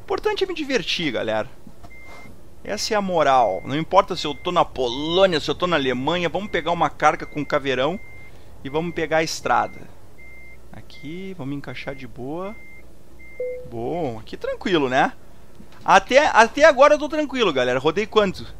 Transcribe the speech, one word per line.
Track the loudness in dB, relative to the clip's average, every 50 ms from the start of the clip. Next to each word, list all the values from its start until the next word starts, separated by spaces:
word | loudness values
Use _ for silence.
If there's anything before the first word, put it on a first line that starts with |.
O | -4
importante | -4 -4 -2 0 -2 0 0 -2
é |
me | -4 -2
divertir, | -6 -4 -2 -2 -2 0 -2 -4 -2 -2 -2 -2
galera. | -2 -2 0 0 -2 -2 -4 -8 -14 -14 -14 -14 -14 -14 -14 -14 -14 -14 -12 -12 -12 -12 -14 -14 -14 -14 -14 -14 -14 -8
Essa | -8 -6 -4 -2 0 0
é |
a | 0
moral. | 0 2 2 4 6 6 8 6 6 6 2 0 -2
Não | -4 -2
importa | -2 -2 4 4 4 4 4 0
se | -6 -4
eu | -6 -6
tô | -4 -6 -2
na | 2 2 2
Polônia, | 2 0 -2 -2 -2 -2 -4 -4 0 4 4 4 6 4 2
se | 0 0
eu | -2
tô | 0 0 0
na | 2
Alemanha, | 2 2 2 0 0 0 0 0 0 0 -2
vamos | -2 -4 -6 -4
pegar | -4 -4 0 0 0
uma | 2 0 0
carga | 0 2 2 2 2 2 -6
com | -8 -6 -6
o | -4
caveirão | -2 -2 -2 0 0 0 2 2 0 0 -2 -8 -10 -12 -12 -12 -12 -12 -12 -12 -12 -12 -10 -10
e | -4
vamos | -4 -2 -2 -2 -2
pegar | -4 -2 0 2 0
a | 2
estrada. | 0 -4 -4 0 2 2 2 2 0 -4 -10 -14 -14 -14 -14 -14 -14 -14 -14 -14 -12 -12 -12 -12 -12 -12 -12 -14 -12 -12
Aqui, | -12 -12 -12 -12 -12 -10 -10 -8 -8 -8 -10 -8 -8
vamos | -6 -6 -6
encaixar | -6 -8 -8 -10 -8 -8 -8 -8
de | -8 -10 -12
boa. | -10 -10 -8 -8 -6 -6 -8 -8 -10 -10 -12 -12 -12 -12 -14 -14 -14 -14 -14 -14 -14 -14 -14 -14 -10 -8 -6 -6 -6 -8 -10 -10
Bom, | -8 -6 -6 -4 -4 -4 -4 -4 -6 -8
aqui | -10 -12 -12
tranquilo, | -8 -6 -6 -6 -4 -2 2 2 4 2 4
né? | 4 4 2 2 0 -6 -14 -14 -14 -16 -14 -14 -14 -14 -14 -14 -14 -10 4
Até, | 8 8 8 8 8 4 6 6
até | 6 6 6 6 6 6 6 6
agora | 6 8 10 8 8 8
eu | 6
tô | 2 -2
tranquilo, | -2 -2 -2 -2 0 2 2 2 4
galera. | 4 2 4 2 2
Rodei | 2 2 2 2 -2
quanto? | 2 4 4 4 4 0 -4 -8 -12 -12 -12